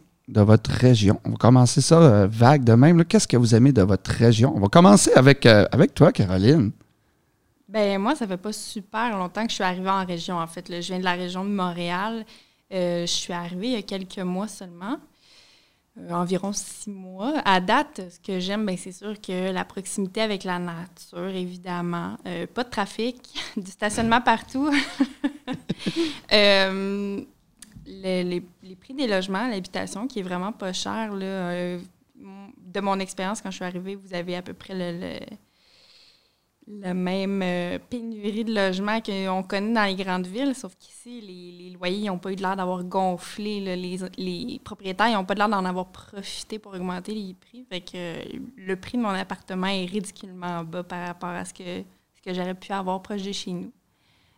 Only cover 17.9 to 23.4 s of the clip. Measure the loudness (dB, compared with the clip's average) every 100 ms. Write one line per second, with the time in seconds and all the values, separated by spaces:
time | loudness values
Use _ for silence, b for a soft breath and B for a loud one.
17.9 | -10 -16 -14 -8 -6 -4 -4 -4 -6 -10
18.9 | -14 -12 -12 -8 -6 -4 -4 -8 -10 -10
19.9 | -6 -6 -4 -4 -4 -6 -6 -6 -10 -14
20.9 | _ -18 -10 -8 -6 -8 -10 -8 -6 -4
21.9 | -6 -8 -10 -10 -10 -8 -8 -6 -4 -6
22.9 | -4 -6 -8 -14 -14